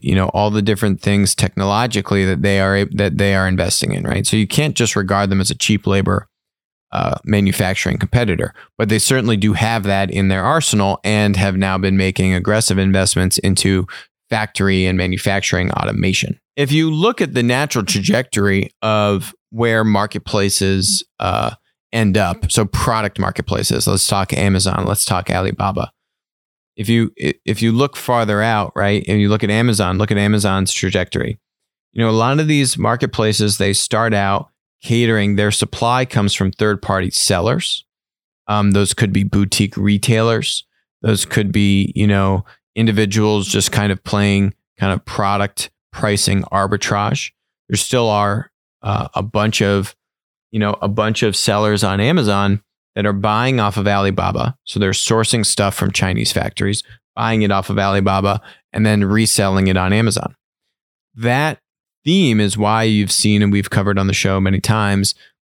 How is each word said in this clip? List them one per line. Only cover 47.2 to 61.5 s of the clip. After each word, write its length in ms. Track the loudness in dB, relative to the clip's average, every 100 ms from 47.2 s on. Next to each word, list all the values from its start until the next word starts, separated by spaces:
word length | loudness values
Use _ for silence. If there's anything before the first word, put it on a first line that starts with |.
| -6 -14 _ _ -6
There 80 | -4
still 320 | 0 0 2
are, 420 | 2 0 -2 -6 _ _ _
uh, 280 | -4 -2 -2
a 80 | -4
bunch 380 | -4 -2 0 2
of, 340 | 2 2 -2 -8 _ _ _ _ _
you 80 | -4
know, 180 | -2 -2
a 80 | -2
bunch 340 | 0 0 0
of 140 | 0 0
sellers 480 | 0 0 2 2
on 160 | 0 0
Amazon 640 | 2 2 2 0 0 -2 -6 _ _
that 120 | -4 -2
are 60 |
buying 480 | 0 0 0 0 0
off 160 | 0 0
of 100 | 0
Alibaba. 680 | 0 0 0 -2 -2 -2 -4
So 160 | -6 -2
they're 100 | 0
sourcing 560 | 0 0 0 2 0 0
stuff 280 | 0 0
from 180 | 0 -2
Chinese 400 | 0 0 0 -2
factories, 500 | -2 -4 -4 -4 -4 -8 -18 _
buying 280 | -6 -2 0
it 80 | 2
off 200 | 0 0
of 80 | 0
Alibaba, 640 | 0 2 2 0 0 -2 -6 -20 _
and 120 | -2
then 200 | 2 2
reselling 640 | 2 2 2 2 0 2 2
it 80 | 2
on 160 | 2
Amazon. 420 | 2 2 -2 -6 -12 _ _ _ _ _ _ _
That 440 | -6 -2 0 0